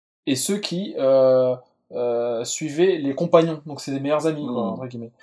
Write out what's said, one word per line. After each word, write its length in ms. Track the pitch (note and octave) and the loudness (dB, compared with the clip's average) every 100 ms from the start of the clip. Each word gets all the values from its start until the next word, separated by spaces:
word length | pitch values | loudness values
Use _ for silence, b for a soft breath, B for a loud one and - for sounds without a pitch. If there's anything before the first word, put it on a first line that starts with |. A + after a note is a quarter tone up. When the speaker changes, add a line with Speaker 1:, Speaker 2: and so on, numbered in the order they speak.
| _ _ - | _ _ -4
Speaker 1:
et 80 | C3 | -2
ceux 220 | - G3+ | -2 -4
qui, 340 | - E3+ G#3 - | -4 -6 -6 -2
euh, 560 | C3+ C3+ C3 B2+ B2+ B2 _ _ _ | 4 6 6 6 2 -2 _ _ _
euh, 520 | B2 A#2+ A#2 A#2+ A2+ A#2+ | -4 -2 -2 -2 -4 -6
suivaient 520 | - D#3 C#3+ F#3 E3+ | -6 -4 2 2 2
les 180 | C#3 C3+ | -2 -2
compagnons. 480 | E3+ E3+ E3 D3+ D#3 | 4 4 4 -2 -10
Donc 160 | C#3 | -10
c'est 100 | - | -6
des 80 | C3+ | -4
meilleurs 280 | C#3+ D3+ D#3+ | -2 0 0
amis, 180 | D3+ B2 | -2 -4
quoi, 180 | B2 | -4
Speaker 2:
Mm. 60 | G#2 | -4
Speaker 1:
entre 120 | - B2+ | -4 -10
guillemets. 260 | A#2+ A#2 b | -12 -14 b